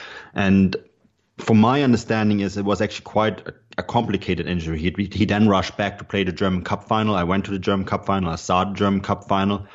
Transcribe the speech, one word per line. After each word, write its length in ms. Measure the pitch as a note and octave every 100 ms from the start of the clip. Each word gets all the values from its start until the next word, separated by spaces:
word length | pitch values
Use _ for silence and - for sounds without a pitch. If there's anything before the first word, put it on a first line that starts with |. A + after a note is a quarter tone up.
| - - -
And 420 | - G2 G2 F#2 - - _ _ _ _ -
from 200 | - A2
my 240 | A2+ C#3
understanding 560 | C3+ A2+ - A2 G#2+ G#2
is 160 | G2 G2+
it 60 |
was 160 | G2 G2
actually 220 | G#2 -
quite 420 | - G#2 G#2+ F#2+ -
a, 60 | - _ -
a 40 |
complicated 640 | - A#2+ A2 F#2+ - F2 D#2
injury. 320 | F2 D#2+ D#2+
He, 300 | F2 E2 G2
he 140 | - G#2
then 240 | G#2 G#2+
rushed 260 | F#2+ F#2 -
back 220 | G2+ -
to 60 | -
play 180 | G2+
the 80 | F#2
German 320 | E2 G2 F#2
Cup 220 | E2 F#2+ -
final. 300 | A2 G#2+ G2
I 80 | E2+
went 200 | G2 G2
to 60 |
the 80 | G2
German 260 | F#2 G2 F#2
Cup 200 | G2 -
final. 240 | G2 F2
I 40 | E2
saw 280 | - F2+
the 100 | G2
German 280 | F#2+ G2+ G2
Cup 260 | G2 G2 -
final. 380 | G2 G2 G2+ G2